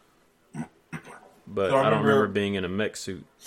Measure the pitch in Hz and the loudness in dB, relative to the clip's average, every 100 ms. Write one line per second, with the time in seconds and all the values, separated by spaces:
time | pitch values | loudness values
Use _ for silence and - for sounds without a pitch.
0 | _ _ _ _ _ - - _ - - | _ _ _ _ _ -14 -14 _ -16 -16
1 | - - - - - 101 95 135 110 107 | -16 -20 -20 -20 -10 -2 2 4 4 4
2 | 107 107 104 98 101 101 90 95 104 - | 4 4 4 0 0 -2 -2 -2 -4 -4
3 | - 92 - _ | -10 -10 -12 _